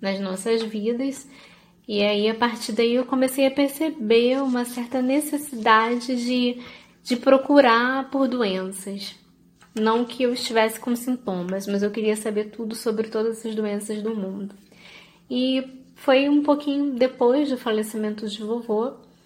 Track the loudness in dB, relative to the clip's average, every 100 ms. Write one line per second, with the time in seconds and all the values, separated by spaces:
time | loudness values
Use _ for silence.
0 | -6 -4 -4 -4 0 0 0 -4 -4 -2
1 | -4 -6 -14 -20 -20 -20 _ _ -6 0
2 | 2 2 0 0 -2 -2 -4 0 2 2
3 | 0 0 0 2 2 2 0 0 -4 -4
4 | 4 4 4 2 0 -2 -2 -6 -4 -2
5 | 2 0 0 -6 -6 -2 4 4 4 -2
6 | -2 -2 0 0 0 -2 -12 -20 -20 _
7 | -4 0 6 4 6 6 8 6 2 -2
8 | -4 0 0 0 -2 -2 -6 -10 -10 -10
9 | -12 -16 _ _ _ _ -12 -2 2 2
10 | 0 -2 -2 0 0 2 2 0 -4 -4
11 | -2 -4 -4 -4 -4 -4 -2 0 0 0
12 | 0 0 -2 -4 -4 -8 -8 -4 -4 -2
13 | -2 -2 -2 -4 -6 -4 -4 -4 -6 -6
14 | -4 -4 -6 -8 -10 -14 _ -20 -20 -20
15 | -20 _ _ -2 0 0 -4 -14 -20 -6
16 | 4 4 6 2 4 0 0 -2 -2 0
17 | 0 2 2 4 0 -2 -2 -2 -2 -4
18 | -4 -4 -8 -8 -6 -6 -2 -2 -2 -6
19 | -20 _